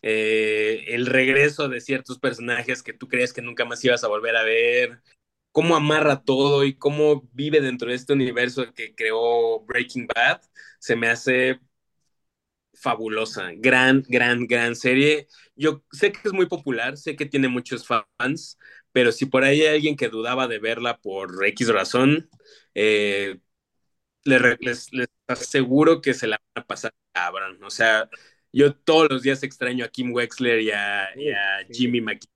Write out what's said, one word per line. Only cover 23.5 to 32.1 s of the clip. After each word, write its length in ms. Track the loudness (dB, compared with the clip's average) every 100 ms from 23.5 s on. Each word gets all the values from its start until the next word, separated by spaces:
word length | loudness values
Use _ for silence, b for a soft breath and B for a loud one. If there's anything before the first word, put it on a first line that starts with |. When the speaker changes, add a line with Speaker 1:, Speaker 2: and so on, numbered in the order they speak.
| _ _ _ _ _ _ _ 2
Speaker 1:
le 140 | 4
re-, 180 | 4 2
les, 320 | -4 -8 -8
les 140 | -8 -8 _ -8
aseguro 760 | -8 -2 0 2 4 6 4
que 120 | 0 -2
se 120 | -4
la 140 | -4 _ -16
van 80 |
a 40 | -12
pasar 260 | -10 -10 _ _
cabrón. 500 | -6 -6 -6 -12 -14
O 60 | -16
sea, 380 | -2 2 2 0 B B B _
yo 220 | 2 2 2
todos 340 | 2 4 4
los 140 | 2
días 200 | -2 -2
extraño 420 | -6 -6 -6 -4 -6
a 40 |
Kim 240 | -6 -4
Wexler 480 | -2 -4 -2 0 2
y 100 | 0
a, 360 | -2 -4 -4 -6 -6
y 120 | -6
Speaker 2:
Uh, 20 |
Speaker 1:
a 340 | -2 -2 -4 -8
Speaker 2:
sí. 60 |
Speaker 1:
Jimmy 280 | -4 0 0
McGill. 280 | -4